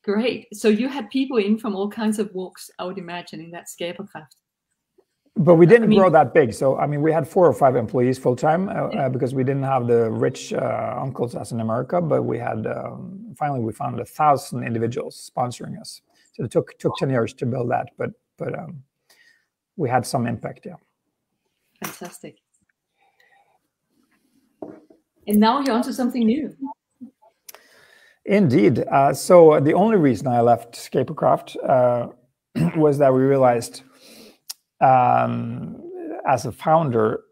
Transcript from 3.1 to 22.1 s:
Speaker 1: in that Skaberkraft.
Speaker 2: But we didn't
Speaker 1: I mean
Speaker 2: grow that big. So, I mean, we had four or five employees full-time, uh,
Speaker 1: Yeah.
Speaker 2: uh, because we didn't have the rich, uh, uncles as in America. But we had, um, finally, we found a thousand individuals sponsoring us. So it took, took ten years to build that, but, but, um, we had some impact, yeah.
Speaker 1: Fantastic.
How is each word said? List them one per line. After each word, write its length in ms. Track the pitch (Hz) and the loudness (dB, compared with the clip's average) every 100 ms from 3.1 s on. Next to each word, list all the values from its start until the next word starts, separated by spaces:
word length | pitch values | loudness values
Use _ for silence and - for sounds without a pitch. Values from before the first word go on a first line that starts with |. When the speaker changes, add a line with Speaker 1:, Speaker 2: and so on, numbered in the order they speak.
| 175 170 156 | -14 -14 -18
Speaker 1:
in 100 | 165 | -16
that 140 | 170 - | -16 -18
Skaberkraft. 640 | - 170 180 202 156 156 _ _ _ _ _ _ _ _ _ _ - | -10 -10 -10 -14 -16 -20 _ _ _ _ _ _ _ _ _ _ 0
Speaker 2:
But 180 | 160 | 4
we 100 | 165 | 8
didn't 200 | 170 233 | 8 8
Speaker 1:
I 20 | 214 | 6
mean 120 | 208 | 6
Speaker 2:
grow 100 | 185 | 6
that 240 | 156 131 | 6 4
big. 180 | 175 131 | 2 2
So, 240 | 104 135 - | 0 -2 0
I 100 | 147 | -2
mean, 140 | 147 | 0
we 120 | 156 | 0
had 140 | 156 143 | 0 -2
four 200 | 202 170 | 2 4
or 80 | |
five 200 | 117 135 | 4 2
employees 440 | 127 110 131 123 127 | 2 -2 0 0 0
full-time, 500 | 127 123 156 165 196 | -2 0 0 0 -2
uh, 40 | - 143 | -6 -6
Speaker 1:
Yeah. 140 | 220 135 | -4 -4
Speaker 2:
uh, 20 | |
because 240 | 127 131 | -2 -4
we 80 | 135 | -2
didn't 260 | 127 139 135 | -2 -2 -2
have 120 | 135 120 | -2 2
the 240 | 117 113 | 2 2
rich, 420 | 113 131 135 - | 0 -2 -4 -8
uh, 440 | - 120 113 113 135 | -6 -4 -4 -6 -6
uncles 360 | 135 - 120 | -8 -6 -8
as 180 | - - | -8 -10
in 80 | 117 | -6
America. 420 | 113 113 131 175 | -4 -4 -4 -4
But 220 | 165 131 | 0 -2
we 120 | 123 120 | -2 -4
had, 280 | 120 113 110 | -6 -6 -6
um, 680 | 127 123 120 123 190 226 143 | -8 -10 -14 -16 -18 -20 -8
finally, 220 | 147 135 | -6 -4
we 120 | 110 | -6
found 260 | 107 131 117 | -6 -10 -10
a 40 | |
thousand 600 | 117 - 151 135 - 123 | -12 -6 -2 -2 -4 -10
individuals 680 | 123 113 117 123 - - - | -6 -4 -4 -6 -12 -16 -14
sponsoring 460 | - 123 117 - 139 | -8 -8 -8 -14 -14
us. 220 | - - _ _ _ | -16 -20 _ _ _
So 100 | - | -12
it 60 | - | -4
took, 280 | 165 - - | -4 -4 -8
took 160 | 175 - | -6 -4
ten 100 | 151 | -2
years 240 | 127 139 - | -2 -4 -6
to 60 | 127 | -6
build 240 | 131 123 | -4 -4
that, 160 | 123 123 _ | -4 -6 _
but, 140 | 127 - _ _ | -10 -10 _ _
but, 220 | 170 - | -10 -10
um, 240 | - 151 _ _ _ _ _ _ _ _ _ - | -14 -18 _ _ _ _ _ _ _ _ _ -8
we 120 | 131 | -2
had 160 | 123 | -2
some 220 | 117 139 120 | -2 -4 -4
impact, 400 | 110 - - - | -6 -10 -16 -20
yeah. 80 | 170 _ _ _ _ _ _ _ _ _ _ | -20 _ _ _ _ _ _ _ _ _ _
Speaker 1:
Fantastic. 540 | - - 175 | -16 -14 -18